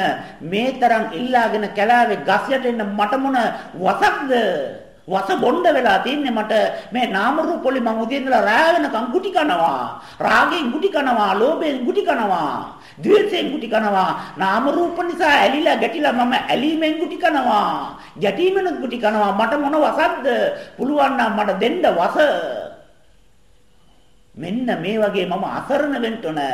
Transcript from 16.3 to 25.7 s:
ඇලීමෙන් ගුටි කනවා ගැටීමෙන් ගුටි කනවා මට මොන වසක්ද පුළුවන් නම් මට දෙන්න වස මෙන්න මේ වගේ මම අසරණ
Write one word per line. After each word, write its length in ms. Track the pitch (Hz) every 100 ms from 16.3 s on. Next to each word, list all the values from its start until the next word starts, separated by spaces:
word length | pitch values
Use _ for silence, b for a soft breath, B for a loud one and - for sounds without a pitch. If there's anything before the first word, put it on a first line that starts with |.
| 247
ඇලීමෙන් 600 | - 151 294 320 311 320
ගුටි 220 | 349 349
කනවා 840 | 339 294 240 208 190 147 135 - B
ගැටීමෙන් 640 | - 196 196 359 392 370 294
ගුටි 180 | 247 233
කනවා 340 | 214 214 202
මට 200 | 196 233 294
මොන 200 | 277 311
වසක්ද 500 | 254 247 339 339 254 226 196 - B
පුළුවන් 420 | - 247 294 269
නම් 180 | 247 233
මට 180 | 208 202 190
දෙන්න 260 | 233 359 294
වස 280 | 170 185 - 302 180 156 113 82 - - - - - - - - - _ _ - - _ - _ -
මෙන්න 320 | 170 226 247 175
මේ 200 | 165 220
වගේ 300 | 208 190 175
මම 160 | 175 175
අසරණ 500 | 127 -